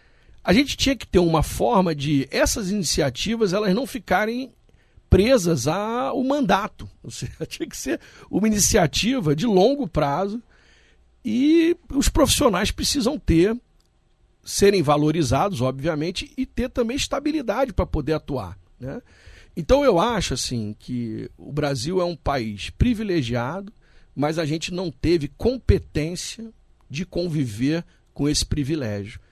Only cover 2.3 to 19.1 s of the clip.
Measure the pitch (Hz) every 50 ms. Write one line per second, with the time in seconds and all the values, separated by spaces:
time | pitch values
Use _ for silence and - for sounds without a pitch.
2.3 | - 220 302 - - 269 214 180 202 208 180 135 - - 160 139 123 - - 190
3.3 | 226 226 226 190 165 208 214 208 185 214 277 202 - 254 180 - 196 180 214 214
4.3 | 233 247 262 262 _ _ _ _ _ _ _ _ _ _ - - - 180 196 233
5.3 | 269 240 170 170 165 143 113 147 160 190 208 220 226 240 262 269 - 269 254 262
6.3 | 277 294 277 180 202 190 208 208 - - - 98 - _ - - - - - 120
7.3 | - - 160 - - - 359 277 - - - 262 339 - - - - - - -
8.3 | - 180 202 220 214 208 180 139 - 214 175 147 - - - 214 269 269 196 151
9.3 | 143 151 180 247 208 180 185 233 285 285 269 165 - 156 151 143 139 151 196 202
10.3 | 202 240 - _ _ _ _ _ _ _ _ _ _ _ _ _ _ _ - 220
11.3 | 214 240 269 302 320 339 320 330 349 - _ - - 277 - - - - 302 -
12.3 | - - - 254 196 175 214 196 - - - - - 285 226 226 302 226 - -
13.3 | 170 165 170 208 226 247 - _ _ _ _ _ _ _ _ _ _ _ _ _
14.3 | _ _ _ - - - 196 202 208 190 156 135 147 147 147 156 156 175 160 120
15.3 | 120 135 170 202 196 120 123 131 131 135 135 160 165 147 147 175 185 - 277 294
16.3 | - - 262 - _ - 233 254 - - 240 220 247 285 - - - 277 277 302
17.3 | 302 311 269 226 196 233 277 269 190 - 185 - - 160 143 135 156 151 - -
18.3 | 143 127 104 87 101 - - _ _ - 123 131 147 233 - _